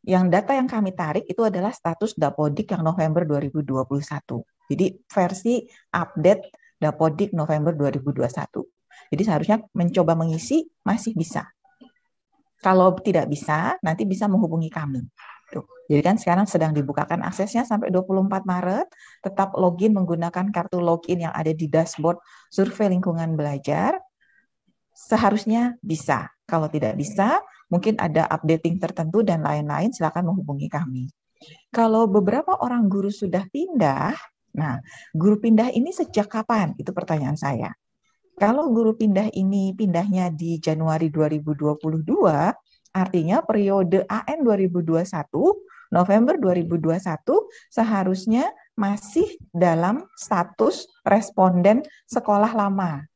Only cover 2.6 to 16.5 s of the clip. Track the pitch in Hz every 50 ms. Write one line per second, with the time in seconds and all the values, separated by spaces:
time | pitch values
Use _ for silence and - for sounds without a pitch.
2.6 | 214 - 196 175 160 160 170 180 160 160 156 175 175 151 147 143 147 139 - 156
3.6 | 143 135 135 131 131 - 139 143 143 - 147 147 _ - - 117 - _ _ _
4.6 | _ _ 147 156 190 - - - _ _ - 202 180 180 190 185 - 233 247 233
5.6 | - - _ _ _ _ - 170 170 - - 160 151 180 208 - - - - _
6.6 | _ _ _ _ 156 151 147 - 160 160 147 170 202 196 - 165 151 160 156 151
7.6 | 147 165 170 147 147 139 143 143 127 143 135 - 123 120 - - 147 _ - -
8.6 | - _ _ _ _ _ - - - _ 147 147 208 220 165 151 165 208 208 226
9.6 | - _ _ 185 175 170 - 185 180 160 165 165 160 165 160 165 - - 269 320
10.6 | 320 - _ _ _ - 202 233 - 226 220 175 165 - - - - - _ _
11.6 | _ 784 _ _ - - _ _ _ _ _ _ _ _ _ _ _ _ _ _
12.6 | - 190 185 185 180 190 180 185 - 208 185 165 - - 147 143 - - 151 156
13.6 | 175 214 370 370 - 160 165 185 220 196 185 185 220 208 190 214 196 160 160 165
14.6 | 160 156 - 165 151 143 131 127 - - _ - - - - - _ _ - -
15.6 | - _ - - - - 147 147 143 175 208 220 - 180 175 190 208 -